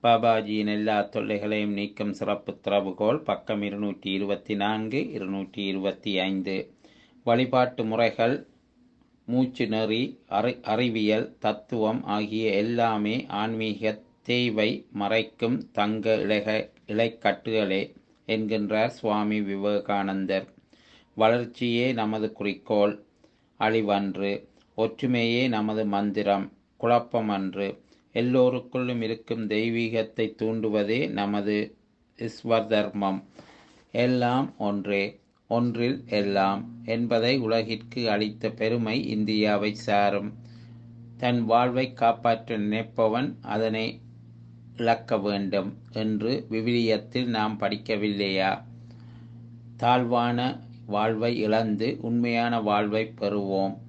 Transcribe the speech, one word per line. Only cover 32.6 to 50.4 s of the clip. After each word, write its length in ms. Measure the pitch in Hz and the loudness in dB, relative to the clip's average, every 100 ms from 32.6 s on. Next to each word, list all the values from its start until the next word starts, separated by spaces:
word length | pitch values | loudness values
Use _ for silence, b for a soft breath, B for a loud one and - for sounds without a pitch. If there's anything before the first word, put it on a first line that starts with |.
| 107 110 104 104 98 98 - B B B B B B | 2 0 0 0 -2 -2 -8 B B B B B B
எல்லாம் 540 | 117 123 127 123 123 139 - | 0 2 2 2 2 0 -2
ஒன்றே, 440 | 104 101 95 101 98 - _ _ _ | -4 -2 0 0 0 -6 _ _ _
ஒன்றில் 480 | 117 120 113 120 139 120 | 0 0 0 -2 -2 -2
எல்லாம் 520 | 107 101 98 98 98 117 - | 0 2 2 2 0 -6 -12
என்பதை 480 | 117 113 120 117 117 135 | -4 -2 2 2 2 2
உலகிற்கு 600 | 113 113 110 110 - 127 117 | 2 0 0 -6 -8 -4 0
அளித்த 400 | 104 107 107 113 | 0 0 -2 -6
பெருமை 460 | 107 110 120 113 117 - | -2 0 0 0 -2 -2
இந்தியாவை 640 | 107 107 107 107 104 107 | -2 0 2 2 2 0
சாரும். 560 | 104 - 101 101 101 101 - B B B B B - - - | -4 0 2 4 0 -4 -12 B B B B B -20 -20 -4
தன் 240 | 123 123 | 0 2
வாழ்வை 420 | 113 117 123 123 131 | 4 4 4 2 -2
காப்பாற்ற 640 | 123 117 117 120 113 - 113 | 2 2 4 2 0 0 -2
நினைப்பவன் 720 | 104 110 113 - 113 113 139 - | 0 -2 -4 2 2 2 -2 -6
அதனை 440 | - 107 110 110 113 - - - - - - - - - | -6 -2 0 0 -4 -6 -16 -20 -20 -20 -20 -20 -20 -2
இழக்க 400 | 117 117 - 110 | 2 2 2 0
வேண்டும் 520 | 101 101 98 98 95 95 - | 0 0 0 0 -2 -8 -10
என்று 400 | 110 110 107 110 139 - | -4 -2 0 0 -2 -2
விவிலியத்தில் 800 | 110 110 120 113 107 - 127 123 | -2 0 2 2 0 0 -4 -2
நாம் 280 | 110 107 107 | 0 0 0
படிக்கவில்லையா? 920 | 104 104 - 107 104 101 98 95 95 98 - - B B B B B B - - - - | -2 -2 -2 -2 0 0 0 2 0 0 -6 -20 B B B B B B -18 -20 -20 -2
தாழ்வான 640 | 120 123 123 120 120 120 | 4 4 4 2 2 0